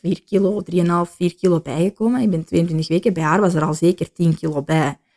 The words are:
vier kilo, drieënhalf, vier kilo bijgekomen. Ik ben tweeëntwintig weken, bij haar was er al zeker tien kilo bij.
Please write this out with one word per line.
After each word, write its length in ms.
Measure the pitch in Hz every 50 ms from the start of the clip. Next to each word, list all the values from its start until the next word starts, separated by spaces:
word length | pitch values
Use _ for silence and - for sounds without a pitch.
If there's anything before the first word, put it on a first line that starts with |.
vier 220 | - 175 196 - -
kilo, 380 | _ 208 190 196 185 208 208
drieënhalf, 520 | 175 - 170 180 175 170 175 175 175 - - -
vier 180 | 180 175 -
kilo 240 | - - 180 175 160
bijgekomen. 640 | - 139 127 156 175 202 - - 220 226 254 254
Ik 80 | 240 214
ben 140 | 175 160 160
tweeëntwintig 440 | - - 170 170 170 160 160 160 -
weken, 260 | 160 185 - 233 180
bij 100 | 165 160
haar 160 | 151 165 202
was 140 | 208 175 180
er 100 | 156 156
al 100 | 156 156
zeker 380 | - 165 175 185 - - - _
tien 220 | - 170 165 156 -
kilo 240 | - 156 151 143
bij. 360 | 143 - 160 160 151 143 139 - _ _ _